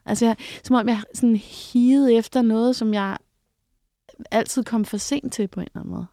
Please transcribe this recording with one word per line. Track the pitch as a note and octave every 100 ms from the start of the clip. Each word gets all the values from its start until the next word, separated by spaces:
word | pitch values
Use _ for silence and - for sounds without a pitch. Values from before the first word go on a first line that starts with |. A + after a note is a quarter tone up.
Altså | - G#3+ A#3
jeg, | A3 - -
som | - B3+
om | G#3+
jeg | A3 G#3
sådan | - A#3+ G#3+
higede | - - - B3 B3 C#4 C4+
efter | A3+ A3+ B3+
noget, | A#3 A3 A#3+ B3
som | A3
jeg | G#3 G3 G3 - _ _ _ _ _ _ _ _ - -
altid | G#3+ A3 -
kom | A3+ A#3
for | G#3 G#3
sent | - C#4+ C4
til | - G3
på | -
en | -
eller | -
anden | -
måde. | F3+ F3+